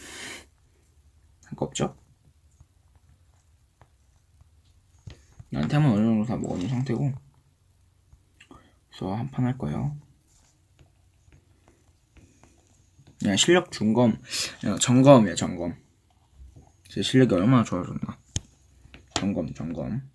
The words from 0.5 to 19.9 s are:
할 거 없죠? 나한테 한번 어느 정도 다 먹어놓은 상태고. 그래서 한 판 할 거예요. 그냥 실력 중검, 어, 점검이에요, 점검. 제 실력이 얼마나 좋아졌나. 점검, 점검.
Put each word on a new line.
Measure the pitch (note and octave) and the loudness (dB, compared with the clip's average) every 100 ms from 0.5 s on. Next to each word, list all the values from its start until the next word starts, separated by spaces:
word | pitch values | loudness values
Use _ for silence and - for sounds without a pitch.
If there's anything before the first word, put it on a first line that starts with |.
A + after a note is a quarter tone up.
| _ _ _ _ _ _ _ _ _ | _ _ _ _ _ _ _ _ _
할 | - D3 | -16 -8
거 | - | -8
없죠? | - - - _ _ _ _ _ _ _ _ _ _ _ _ _ _ _ _ _ _ _ _ _ _ _ _ _ _ _ _ _ _ - - _ - - | -6 -8 -8 _ _ _ _ _ _ _ _ _ _ _ _ _ _ _ _ _ _ _ _ _ _ _ _ _ _ _ _ _ _ -20 -20 _ -20 -12
나한테 | - D3+ D3 | -6 -2 2
한번 | D3+ | 2
어느 | G#2 | 4
정도 | A2+ A2 G#2 | 2 2 -2
다 | G2 | -4
먹어놓은 | - - F2+ | -6 -6 -4
상태고. | B2+ C3 B2 C#3 C3+ - _ _ _ _ _ _ _ _ - _ _ - - _ _ _ | -4 -4 -2 -4 -6 -12 _ _ _ _ _ _ _ _ -20 _ _ -20 -20 _ _ _
그래서 | - F#2 | -12 -8
한 | G2+ C3+ | -6 -6
판 | - B2 | -4 -4
할 | C3 | -4
거예요. | - - C3+ - - _ _ _ _ _ _ _ - _ _ _ _ - _ _ _ _ _ _ _ - - _ - _ _ _ _ _ - - | -6 -4 -6 -8 -16 _ _ _ _ _ _ _ -20 _ _ _ _ -20 _ _ _ _ _ _ _ -20 -20 _ -20 _ _ _ _ _ -20 -8
그냥 | - G2+ | -2 0
실력 | - F3+ F3+ | 4 4 2
중검, | - G#2+ A2 B2 - - - - - | -2 0 4 2 2 -4 -8 -8 -8
어, | - F#2+ | -6 -2
점검이에요, | - B2 C3+ C3+ G#2 E2 | 2 6 8 8 6 0
점검. | F2+ F2+ E2+ - _ _ _ _ _ - - - - _ - | -4 -4 -8 -10 _ _ _ _ _ -20 -20 -20 -20 _ -12
제 | - | -8
실력이 | G2 C3 B2 | 0 4 4
얼마나 | F#2+ G2+ C3 | 4 4 4
좋아졌나. | A2 F2 - - - - _ - - _ _ _ - - _ | 2 -2 -6 -8 -10 -12 _ -14 -14 _ _ _ -20 -20 _
점검, | - F#2+ F#2+ D2+ | -6 -4 -4 -6
점검. | C2+ E2 D#2+ C2 | -8 -10 -8 -8